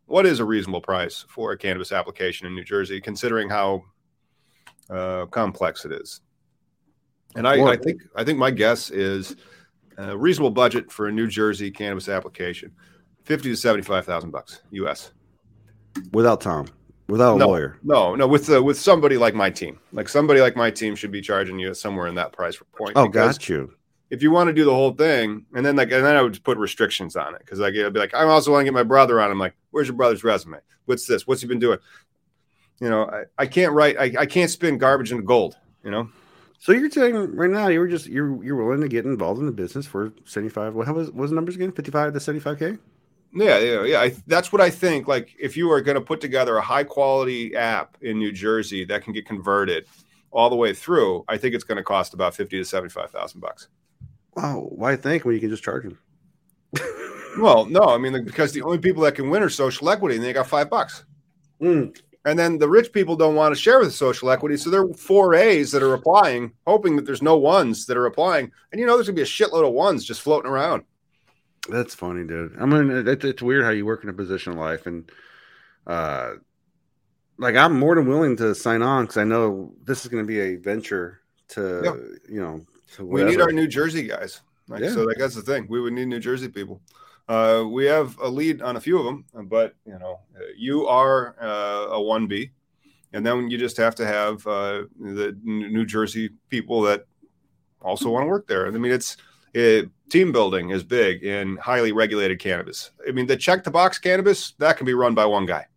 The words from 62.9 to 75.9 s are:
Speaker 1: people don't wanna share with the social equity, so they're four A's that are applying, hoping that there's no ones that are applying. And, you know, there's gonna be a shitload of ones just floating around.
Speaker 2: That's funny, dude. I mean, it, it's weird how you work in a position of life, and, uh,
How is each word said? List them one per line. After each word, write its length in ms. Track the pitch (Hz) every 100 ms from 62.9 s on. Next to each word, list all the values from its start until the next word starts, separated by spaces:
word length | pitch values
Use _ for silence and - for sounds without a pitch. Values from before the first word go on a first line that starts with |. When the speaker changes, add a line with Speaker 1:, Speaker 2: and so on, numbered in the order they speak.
Speaker 1:
people 240 | 208 185 160
don't 180 | 156
wanna 220 | 151 151 147
share 220 | 214 262
with 100 | 220
the 40 |
social 360 | - 135 123 127
equity, 260 | - 151 143
so 100 | 170
they're 180 | 190 190
four 400 | 165 - 196 190
A's 380 | 170 220 180 139
that 100 | 143
are 120 | 135
applying, 580 | 131 156 190 185 123 120 - -
hoping 300 | 208 196 147
that 100 | 143
there's 160 | 135
no 140 | 151 160
ones 480 | 143 190 135 107 -
that 100 | 123
are 80 | 123
applying. 460 | - 175 165 123 _ _
And, 80 | 208
you 60 | 240
know, 80 |
there's 120 | 240 202
gonna 100 | 180
be 60 |
a 20 |
shitload 420 | 135 - 208 165 147
of 60 |
ones 320 | 123 190 147
just 160 | - 113
floating 300 | - 151 127
around. 340 | 135 156 139 - _ _ _ _ _ _ _ -
Speaker 2:
That's 260 | 113 117
funny, 300 | - 90 87
dude. 300 | 82 82 82 -
I 60 | 131
mean, 240 | 151 139
it, 340 | 127 117 131
it's 180 | 135 131
weird 220 | 120 139
how 60 | 117
you 160 | 107 104
work 160 | 110
in 60 | 104
a 20 |
position 400 | 92 95 95 -
of 60 | 85
life, 280 | 80 80 -
and, 240 | 85 82 _ - _ _ _ _ _
uh, 480 | -